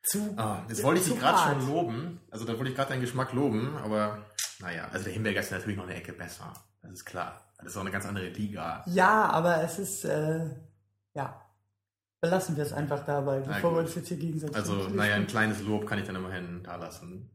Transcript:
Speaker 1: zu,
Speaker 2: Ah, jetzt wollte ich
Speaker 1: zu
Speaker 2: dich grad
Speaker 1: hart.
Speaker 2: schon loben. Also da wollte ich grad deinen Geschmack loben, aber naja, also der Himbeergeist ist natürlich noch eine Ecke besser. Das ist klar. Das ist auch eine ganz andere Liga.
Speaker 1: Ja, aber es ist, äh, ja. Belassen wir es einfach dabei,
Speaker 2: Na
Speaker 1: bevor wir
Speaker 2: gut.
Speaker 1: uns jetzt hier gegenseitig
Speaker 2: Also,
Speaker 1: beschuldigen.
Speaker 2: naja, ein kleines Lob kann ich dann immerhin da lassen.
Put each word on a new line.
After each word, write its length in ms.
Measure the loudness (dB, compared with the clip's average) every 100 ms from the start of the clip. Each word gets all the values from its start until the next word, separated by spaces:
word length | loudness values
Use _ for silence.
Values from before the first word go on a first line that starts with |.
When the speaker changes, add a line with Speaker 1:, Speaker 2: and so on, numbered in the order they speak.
Speaker 1:
zu, 320 | -2 -2 -4 -2
Speaker 2:
Ah, 280 | -2 -2 -6
jetzt 140 | 0
wollte 180 | 4 4
ich 60 | 4
Speaker 1:
zu 60 |
Speaker 2:
dich 80 | 4
grad 160 | 6 6
Speaker 1:
hart. 260 | 6 4
Speaker 2:
schon 60 | 2
loben. 480 | 2 0 -2 -6 -10 -12
Also 120 | -10
da 120 | -4 -2
wollte 120 | -2
ich 60 | 0
grad 140 | 0
deinen 100 | 0
Geschmack 320 | 0 -2 0
loben, 440 | 2 2 2 -2 -4
aber 500 | 0 2 2 -2 -10 -8 -8 -6
naja, 300 | -8 -6 -6
also 120 | -6
der 80 | -4
Himbeergeist 400 | -2 0 0 -2
ist 40 | -4
natürlich 180 | -4 -4
noch 80 | -6
eine 80 |
Ecke 180 | -10 -10
besser. 400 | -12 -12 -12 -14 -16 _ _
Das 80 | -18
ist 120 | -16
klar. 480 | -10 -8 -8 -10 _ -20
Das 100 | -12
ist 80 | -6
auch 60 |
eine 100 | -4
ganz 140 | -4 -4
andere 220 | -4 -6
Liga. 520 | -4 -4 -4 -6 -6 0
Speaker 1:
Ja, 420 | 6 8 8 6
aber 320 | 4 4 4
es 160 | 2 -2
ist, 260 | -6 -4
äh, 460 | 0 0 2 0 -2 -6 -14 _ _ _ _
ja. 320 | -8 -8 -8 -20 _ _ _ _ _ _ _
Belassen 320 | 4 4 2 0
wir 60 |
es 100 | 0
einfach 320 | -2 0 -2 2
dabei, 320 | 2 2 0 0
Speaker 2:
Na 80 |
Speaker 1:
bevor 160 | 2 4
wir 60 | 4
Speaker 2:
gut. 80 | 2
Speaker 1:
uns 80 |
jetzt 140 | -2 -4
hier 100 | -4
gegenseitig 360 | -2 -2 -2
Speaker 2:
Also, 180 | -2 0
Speaker 1:
beschuldigen. 240 | 0 2 2
Speaker 2:
naja, 160 | 4
ein 120 | 4 2
kleines 360 | 4 2 2
Lob 240 | 0 -2 0
kann 120 | -2
ich 60 | -2
dann 100 | -6
immerhin 460 | -4 -6 -6 -10
da 140 | -10 -10
lassen. 540 | -10 -12 -14 -14 -16